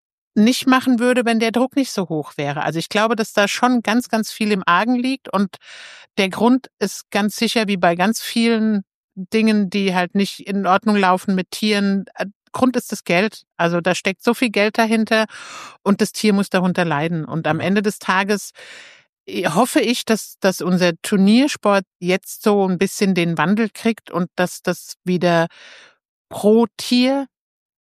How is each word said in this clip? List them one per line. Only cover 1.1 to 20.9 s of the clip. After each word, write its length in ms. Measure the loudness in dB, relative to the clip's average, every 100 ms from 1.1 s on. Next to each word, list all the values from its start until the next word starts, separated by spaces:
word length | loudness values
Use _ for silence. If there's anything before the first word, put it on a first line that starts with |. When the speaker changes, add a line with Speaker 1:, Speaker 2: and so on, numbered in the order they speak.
| 2
Speaker 1:
wenn 160 | 0 0
der 100 | 0
Druck 240 | 0 0 -2
nicht 140 | -4
so 180 | -4 -4
hoch 260 | -4 -6 -6
wäre. 260 | -6 -4
Also 160 | -4 -4
ich 100 | -2
glaube, 280 | 0 0 0
dass 160 | -2
da 160 | 0 0
schon 340 | 2 2 2
ganz, 260 | 0 -2 0
ganz 220 | -4 -4
viel 200 | -4 -2
im 100 | 0
Argen 300 | 2 2 2
liegt 340 | 0 -2 -6 -4
und 280 | -2 -2 -6 -20 -20 -20 -20 -10 -4
der 120 | -2
Grund 380 | 2 2 2 -2 -6
ist 320 | -6 -6 -6
ganz 260 | -2 -2 -2
sicher, 300 | -2 0 -2
wie 80 | 0
bei 200 | 0 2
ganz 240 | 0 -2
vielen 600 | -4 0 2 2 0 -2 -4 _ _
Dingen, 540 | -16 -4 2 2 2 0
die 260 | 0 0
halt 200 | 0 0
nicht 260 | 0 -2 -4 -8
in 180 | -4 2
Ordnung 300 | 2 2 2
laufen 380 | 2 0 0
mit 160 | -2 -4
Tieren, 540 | -4 -2 0 0 -2 -4
äh, 120 | -10 -10 -12 _
Grund 220 | -2 0 0
ist 160 | -4
das 120 | -8
Geld. 400 | 0 0 0 -4 _ -2
Also 240 | 0 0
da 140 | 0
steckt 280 | -2 -2 -2
so 120 | -2
viel 160 | 0 0
Geld 260 | 0 0 0
dahinter 480 | 0 2 2 0 0 -6 -18 -18 -18 -6
und 200 | 0 0
das 100 | 0
Tier 220 | 0 2
muss 160 | 2 0
darunter 340 | 0 0 0
leiden. 400 | 0 0 -2 -4
Und 220 | -4 -4 -4
am 140 | -4
Speaker 2:
Ja. 60 | -2
Speaker 1:
Ende 140 | 0
des 160 | -2 -4
Tages, 520 | -2 0 0 -4 -6 -20 -20 -20 -20 -20 _ _ -12
äh, 220 | -6 -2
hoffe 320 | 0 2 2
ich, 240 | 0 -2
dass, 320 | -2 -4 -4 -2
dass 200 | -2 0
unser 300 | 0 2 2